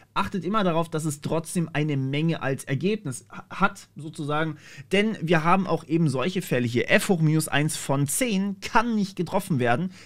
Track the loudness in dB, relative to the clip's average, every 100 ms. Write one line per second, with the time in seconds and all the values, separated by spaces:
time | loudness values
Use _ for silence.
0 | -8 -6 -4 -4 -2 0 2 2 0 -2
1 | -4 -4 -4 -4 -2 -2 -2 -2 -2 0
2 | -2 0 0 0 -2 -4 -4 -2 0 -2
3 | -6 -10 -12 -18 -14 0 0 0 -18 -16
4 | -14 -8 -4 -2 -2 -6 -14 -20 -2 0
5 | 2 0 2 2 4 4 2 -2 0 2
6 | 2 2 0 -2 0 0 2 0 2 2
7 | 4 2 4 2 2 0 0 -2 -2 0
8 | 0 0 0 0 -2 -4 0 2 2 0
9 | -2 -4 -4 -2 0 0 2 2 -2 -8